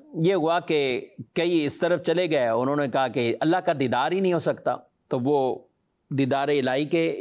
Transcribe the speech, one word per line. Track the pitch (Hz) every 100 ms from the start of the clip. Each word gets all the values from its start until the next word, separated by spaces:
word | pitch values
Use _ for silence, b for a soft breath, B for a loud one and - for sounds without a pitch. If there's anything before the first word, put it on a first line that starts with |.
| - 233
یہ | 165 196
ہوا | 156 170
کہ | 170 156 139 123 - - 120
کئی | - 175 170 143
اس | -
طرف | 170 170
چلے | 170 165 180
گئے، | 147 120
انہوں | 113 131 147
نے | 143
کہا | 135 131
کہ | 127 120 113
اللہ | 156 180 175
کا | 151
دیدار | 131 120 147
ہی | 185
نہیں | 190
ہو | 170
سکتا، | 156 131 - 123 - _ _
تو | 135
وہ | 123 147 131 - - _ _ _ _
دیدار | 139 135 135 143
الہی | 143 131 131 151
کے | 165 165 -